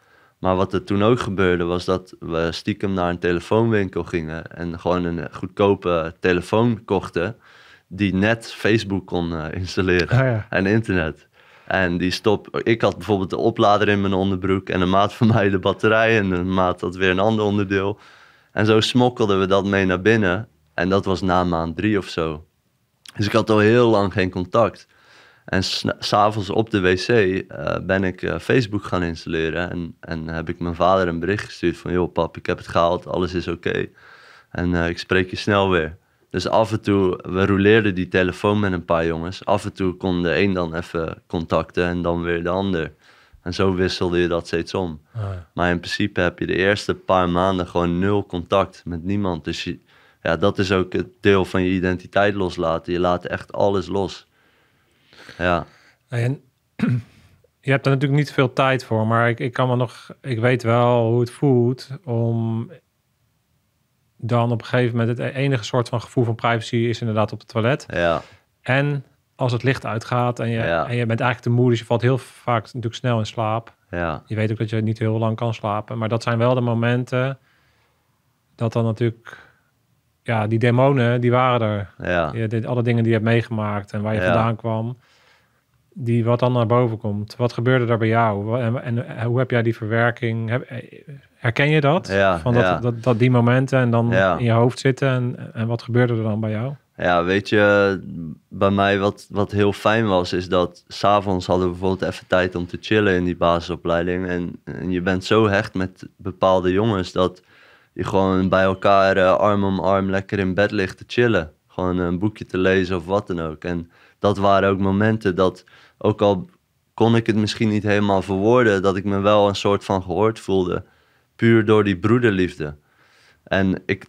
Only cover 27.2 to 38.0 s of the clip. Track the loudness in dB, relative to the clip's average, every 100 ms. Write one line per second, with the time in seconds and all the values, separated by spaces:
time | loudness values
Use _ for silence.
27.2 | 2 0 -6 -8 -4 -4 0 0 0 -4
28.2 | -6 -4 0 0 0 -4 -4 -2 -2 -4
29.2 | -6 -4 -2 -4 -6 -6 -8 -12 -10 -8
30.2 | -8 -8 -8 -6 -6 0 4 4 2 -2
31.2 | -2 -4 -6 -4 -4 -4 -2 -2 0 -2
32.2 | -4 -4 -8 -8 -4 0 2 0 -4 -4
33.2 | -4 -4 -6 -6 -4 -4 -6 _ -20 -20
34.2 | -20 -20 _ -4 -2 0 -2 -4 -2 -2
35.2 | -2 -4 0 2 4 2 0 -8 _ _
36.2 | _ -6 -2 0 0 -2 0 2 2 -2
37.2 | -4 0 2 4 6 4 2 -2